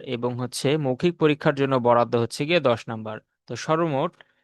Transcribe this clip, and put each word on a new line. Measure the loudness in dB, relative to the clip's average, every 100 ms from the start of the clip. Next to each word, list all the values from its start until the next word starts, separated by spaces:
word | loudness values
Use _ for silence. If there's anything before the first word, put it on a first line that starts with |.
| -6
এবং | -4 -4 -4
হচ্ছে | -6 -4 -2 0
মৌখিক | 0 0 -2 2
পরীক্ষার | 2 2 0 0
জন্য | 0 2
বরাদ্দ | 4 4 4 2
হচ্ছে | 0 -4 0
গিয়ে | 2
দশ | 2 0 -4
নাম্বার। | -10 -10 -14 -16 _
তো | -14 -10
সর্বমোট | -2 0 0 0 -2 -6 _ _